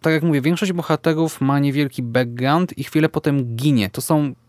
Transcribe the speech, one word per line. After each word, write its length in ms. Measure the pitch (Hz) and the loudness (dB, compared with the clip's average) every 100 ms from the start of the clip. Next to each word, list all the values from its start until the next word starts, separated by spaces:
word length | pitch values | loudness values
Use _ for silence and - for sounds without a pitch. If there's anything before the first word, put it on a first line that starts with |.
Tak 120 | 160 | 0
jak 100 | 160 | 0
mówię, 180 | 165 143 | 2 2
większość 320 | 139 170 196 | 0 0 -2
bohaterów 680 | 175 151 151 165 156 160 - | -4 -2 0 0 0 -2 0
ma 180 | 135 143 | 0 2
niewielki 440 | 143 139 143 - | 2 0 -2 -4
background 720 | 120 123 120 120 131 160 180 - | -2 -2 -2 -2 0 2 0 -4
i 60 | |
chwilę 260 | 139 156 156 | -4 0 0
potem 460 | 156 151 143 123 113 | 0 -2 -2 -2 -2
ginie. 340 | 147 127 98 | 2 2 0
To 120 | - | -4
są 320 | - 156 143 - | 0 0 0 -6